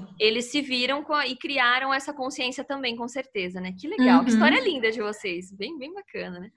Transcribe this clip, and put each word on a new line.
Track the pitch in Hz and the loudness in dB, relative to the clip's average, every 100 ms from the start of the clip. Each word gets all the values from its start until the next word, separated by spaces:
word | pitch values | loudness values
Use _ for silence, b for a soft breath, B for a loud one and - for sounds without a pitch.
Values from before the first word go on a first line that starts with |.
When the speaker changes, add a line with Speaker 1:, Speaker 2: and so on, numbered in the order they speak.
| - - | -12 0
Speaker 1:
eles | 214 226 240 | 2 2 -2
se | 294 | -2
viram | 254 254 247 277 | -2 -2 0 -2
com | 294 | -2
a, | 294 262 | -2 -2
e | 254 | -4
criaram | 320 269 240 247 269 | -4 0 2 2 0
essa | 269 277 | -2 -4
consciência | 294 254 - 254 262 | -6 -8 -4 -6 -6
também, | 262 277 254 233 | -6 -4 -4 -4
com | 240 | -6
certeza, | 262 262 208 180 180 | -8 -8 -6 -4 -6
né? | 185 185 | -8 -8
Que | 294 | -8
legal. | 415 254 254 | 2 6 8
Que | 247 | 6
Speaker 2:
Uhum. | |
Speaker 1:
história | 220 294 427 | 6 6 6
linda | 480 277 220 | 2 0 0
de | 226 | 0
vocês. | 208 214 196 175 185 | -4 -4 -6 -6 -8
Bem, | 196 233 320 | -10 -10 -8
bem | 269 | -12
bacana, | 392 - 196 180 180 | -12 -12 -10 -10 -10
né? | 196 | -14